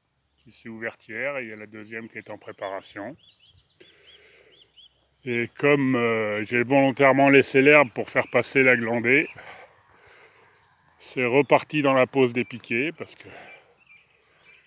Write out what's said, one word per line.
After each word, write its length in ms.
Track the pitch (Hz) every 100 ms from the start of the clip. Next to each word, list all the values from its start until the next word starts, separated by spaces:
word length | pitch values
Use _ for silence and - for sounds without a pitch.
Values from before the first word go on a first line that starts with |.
| _ _ _ _
qui 80 | 120
s'est 160 | - 120
ouverte 400 | 110 113 - -
hier, 300 | 110 135 139
et 40 |
il 60 | 117
y 40 |
a 40 | 107
la 100 | 107
deuxième 420 | 107 107 113 113
qui 100 | 110
est 120 | 104
en 80 | 107
préparation. 760 | - 101 101 98 - - 104 117 _ _ _ _ _ _ _ _ _ _ _ _ _ _ _ _ - _ _ _
Et 260 | 127 120 113 -
comme, 380 | 143 143 131 127
euh, 480 | 117 113 107 104
j'ai 180 | 107 120
volontairement 680 | 117 139 135 123 139 135 139
laissé 320 | 139 - 135
l'herbe 280 | 135 147 135
pour 200 | - 104
faire 180 | - -
passer 320 | 127 - 139
la 140 | 131 123
glandée, 520 | 113 117 117 135 - - - - - _ _ _ _ - _ _ _ _ _ _ _ _
c'est 240 | - 139
reparti 580 | 123 131 139 143 - 156
dans 120 | 139
la 120 | 131 123
pose 260 | 139 127
des 120 | 120
piquets, 480 | 113 117 - 117 151 165
parce 200 | - -
que 120 | 98 - - - _ _ _ _ _ _ _ _ _ _